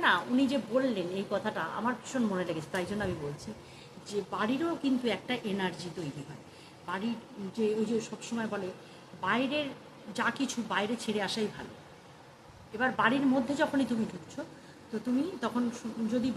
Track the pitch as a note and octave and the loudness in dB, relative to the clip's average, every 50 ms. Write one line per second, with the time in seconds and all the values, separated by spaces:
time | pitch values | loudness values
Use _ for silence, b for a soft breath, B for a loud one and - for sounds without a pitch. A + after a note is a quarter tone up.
0 | F4 C4 F#3+ F3 - - B3 B3+ C#4 A#3 A#3 A3+ G3 F#3 A3 C4 C4+ C4 A3+ F#3+ | 6 6 6 6 4 2 4 4 6 6 4 2 0 2 2 4 4 4 2 2
1 | E3+ F3 F#3 G3 G3 - G3+ F#3+ F#3 G#3+ G3+ G3 D#3+ D#3+ C3 - G#3+ B3 B3 - | 0 -2 -2 -2 -2 0 -2 0 0 -2 -2 -2 -4 -4 -4 -2 -2 -2 -2 -2
2 | - - - C4 A#3 G#3 F#3+ F#3 F3+ F3 D#3+ D#3+ D#3 - - F#3 F3 F3 G3+ G#3 | -6 -4 0 2 2 2 2 0 0 0 -2 -4 -4 -4 -2 -2 -2 -2 -2 -2
3 | G3+ F#3 F3 D#3+ D3 C#3+ C#3+ - - A3 G#3+ - B B B B B B B - | 0 -2 -2 -2 -4 -6 -6 -6 -10 -12 -12 -12 B B B B B B B -18
4 | - - G3+ G3+ F#3+ - G3+ F#3 G#3 G#3+ C4 C4+ E4 E4+ E4 - - C4+ C4 B3 | -12 -4 -4 -4 -4 -2 -2 0 2 2 2 2 2 0 -2 0 2 2 2 4
5 | B3 A3+ G3 F#3+ - - B3+ A#3 - G#3 F#3+ G3 F#3+ F3+ E3+ - F3+ F3 D3+ F#3+ | 2 0 0 0 -2 -4 -4 -2 -2 -2 -2 0 0 0 -2 -2 -8 -8 -6 -6
6 | E3 C#3+ - D3 C3 - - - - B B B B B B B - - F3+ G3 | -6 -6 -6 -6 -10 -10 -12 -16 -16 B B B B B B B -8 -6 -4 -2
7 | G#3 A#3 A3+ - - - - G#3 G3 F#3 - A3+ A3 G#3 G#3+ A3 G#3+ G#3 A#3 G#3+ | -2 -2 -2 -4 -8 -14 -12 -10 -10 -8 -2 2 2 2 4 2 2 2 2 0
8 | - - G#3+ G3+ - - A#3 A#3 A3+ G#3 G3+ G3+ F#3 F#3 F3+ - B B B B | 0 -2 -10 -10 -8 -6 -4 -4 -2 -2 -2 -4 -4 -6 -8 -10 B B B B
9 | B B B - - F#3 G#3+ A#3+ C4+ B3 C#4+ D4+ D4 C4+ - - - - - - | B B B -4 0 2 2 4 2 2 2 0 0 -2 -6 -10 -16 -18 -20 -18
10 | - - F#3+ - G#3+ A3 A#3 - C#4 B3 - A#3+ G#3+ - F#3 F#3+ G#3 G3+ B3 A3+ | -14 -10 -2 0 0 0 2 0 -2 -2 -2 -4 -2 0 0 0 2 2 0 -2
11 | - - G#3 G#3 G3 F3+ - A3+ G#3+ C3+ - - B2 - - - - - - - | -2 -2 0 0 0 0 0 0 0 -2 -2 -6 -10 -12 -12 -14 -18 -20 -20 -20
12 | - - - - - - - - - - - - - - - G#3 B3+ B3+ B3 - | -20 -20 -20 -20 -20 -20 -20 -20 -20 -20 -20 -20 -18 -10 -2 2 2 2 4 6
13 | G#3 A3+ C4 C#4 C#4 C4+ B3+ C#4 A#3+ B3+ C#4+ C#4+ D4+ D4 - C#4 C4+ - B3 A3 | 6 6 6 6 6 6 6 6 4 2 2 2 2 4 4 4 4 4 4 2
14 | G#3+ - - - - - - - D#4+ - - B B B B B - - A3+ G#3+ | 0 0 -2 -8 -12 -12 -10 -10 -10 -10 -12 B B B B B -14 -6 -6 -4
15 | - B3+ B3 C4 D4+ F#4 F#4+ B3 A#3+ G#3+ A3 A#3+ A#3+ A#3 A3+ - - A3+ - A3+ | 0 2 2 2 2 0 -2 -2 -2 0 0 2 0 0 -2 -4 -8 -8 -4 -2
16 | A3+ G#3 A#3 B3 A3+ C4 G#3+ | 0 2 2 2 2 4 4